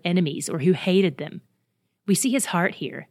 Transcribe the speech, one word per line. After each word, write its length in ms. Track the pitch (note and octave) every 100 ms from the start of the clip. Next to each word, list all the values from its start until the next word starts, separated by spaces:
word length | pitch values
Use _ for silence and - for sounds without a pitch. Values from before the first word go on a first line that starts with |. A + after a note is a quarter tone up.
enemies 440 | F3 F3+ D#3+ - -
or 120 | D#3+
who 120 | D#3
hated 440 | F3+ - F#3 F#3 C3+
them. 240 | D3 - - _ _ _ _ _ -
We 80 |
see 160 | F#3+ C4
his 160 | C4 -
heart 300 | F3 F#3 -
here. 320 | C3 F#2+ C#3+